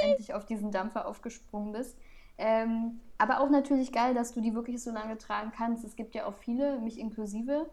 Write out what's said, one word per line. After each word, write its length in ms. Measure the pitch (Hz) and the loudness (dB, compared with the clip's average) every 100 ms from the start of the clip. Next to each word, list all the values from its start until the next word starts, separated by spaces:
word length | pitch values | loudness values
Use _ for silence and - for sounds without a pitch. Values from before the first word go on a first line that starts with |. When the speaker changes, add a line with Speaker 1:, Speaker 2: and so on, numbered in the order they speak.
Speaker 1:
Yay. 100 | 294 | 6
Speaker 2:
endlich 220 | 277 208 | 4 2
auf 120 | - - | -8 -4
diesen 260 | 220 208 | -4 -2
Dampfer 340 | 196 208 220 - | -2 -2 -4 -6
aufgesprungen 680 | 220 240 - - 208 208 | -6 -10 -12 -10 -8 -6
bist. 240 | 214 254 - - - - - | -6 -8 -10 -18 -20 -18 -2
Ähm, 640 | 220 226 226 226 233 233 - - | 2 4 4 0 -2 -4 -6 0
aber 220 | 214 254 | 2 4
auch 100 | 285 | 6
natürlich 440 | 285 277 277 254 | 6 6 4 2
geil, 200 | 226 247 | 2 2
dass 200 | 247 240 | 2 0
du 80 | - | 0
die 120 | 220 | 0
wirklich 300 | 220 233 240 | 0 -2 -6
so 80 | 240 | -6
lange 260 | 220 220 220 | -6 -6 -8
tragen 360 | - 208 214 - | -4 -4 -4 -2
kannst. 300 | 233 233 220 | -2 -2 -4
Es 100 | - | -10
gibt 200 | 214 220 | -8 -6
ja 100 | - | -6
auch 80 | |
viele, 480 | 202 - 240 285 269 | -6 -2 0 2 0
mich 180 | 226 226 | -4 -6
inklusive, 680 | 220 220 214 208 240 294 311 | -6 -6 -6 -4 0 0 -2